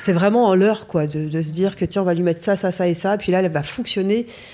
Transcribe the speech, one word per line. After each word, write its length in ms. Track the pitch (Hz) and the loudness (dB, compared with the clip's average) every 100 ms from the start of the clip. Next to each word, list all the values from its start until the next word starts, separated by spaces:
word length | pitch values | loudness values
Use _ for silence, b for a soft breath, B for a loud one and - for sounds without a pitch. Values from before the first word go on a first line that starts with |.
c'est 120 | - | 0
vraiment 320 | 170 202 233 226 | 2 4 4 4
en 100 | 185 | 4
leur, 320 | 202 214 - | 4 2 -2
quoi, 200 | 170 151 | -2 -2
de, 200 | 151 156 | -4 -4
de 140 | 160 | -4
se 80 | 156 | -4
dire 260 | 160 190 - | -2 -2 -2
que 80 | |
tiens, 200 | 170 202 | -4 0
on 20 | 180 | 0
va 80 | |
lui 100 | 170 | 2
mettre 180 | 175 165 | 0 0
ça, 140 | - 196 | 0 0
ça, 160 | 185 | -2
ça 160 | 175 175 | 0 -2
et 60 | |
ça, 240 | 170 190 208 | 0 -2 -2
puis 160 | 202 | 0
là, 60 | 185 | 0
elle 100 | 185 | 0
va 120 | 156 | -2
fonctionner 640 | 143 - 240 202 190 226 240 B B | -4 -6 -4 -2 0 0 -2 B B